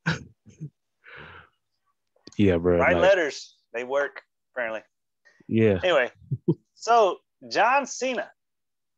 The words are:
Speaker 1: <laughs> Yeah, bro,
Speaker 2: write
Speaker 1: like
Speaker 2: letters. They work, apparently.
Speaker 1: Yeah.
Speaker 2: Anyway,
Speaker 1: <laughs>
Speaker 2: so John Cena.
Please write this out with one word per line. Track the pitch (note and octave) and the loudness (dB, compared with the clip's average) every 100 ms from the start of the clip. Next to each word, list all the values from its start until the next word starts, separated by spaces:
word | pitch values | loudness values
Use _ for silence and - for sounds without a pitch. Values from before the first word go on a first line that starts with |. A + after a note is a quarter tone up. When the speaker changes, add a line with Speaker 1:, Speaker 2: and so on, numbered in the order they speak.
| E3 | -8
Speaker 1:
<laughs> | E3 - _ _ - D3+ _ _ _ _ - - - - _ _ _ _ _ _ _ - - | -8 -10 _ _ -20 -20 _ _ _ _ -20 -20 -20 -20 _ _ _ _ _ _ _ -20 -2
Yeah, | G2+ E2+ | 2 2
bro, | F2 F2 | 2 2
Speaker 2:
write | D3+ | 2
Speaker 1:
like | F3 | 2
Speaker 2:
letters. | F3+ G3 D3 - - _ _ | 4 2 0 -6 -16 _ _
They | A#2 B2 | -12 -6
work, | C#3 C#3 - _ _ _ | -4 -4 -8 _ _ _
apparently. | B2+ A2+ A2 - _ _ _ _ _ - | -10 -8 -8 -14 _ _ _ _ _ -6
Speaker 1:
Yeah. | A2+ A2 F#2+ | 2 2 2
Speaker 2:
Anyway, | F3+ D#3 A#2+ _ - - | 2 0 0 _ -10 -8
Speaker 1:
<laughs> | - D3+ _ _ | -4 -4 _ _
Speaker 2:
so | - A#3 G3 - _ _ B2 | 2 4 4 0 _ _ -8
John | C3+ A3 C#4 C4 | 0 2 2 -2
Cena. | - B3+ A3+ - _ _ _ _ _ _ | -6 -6 -6 -8 _ _ _ _ _ _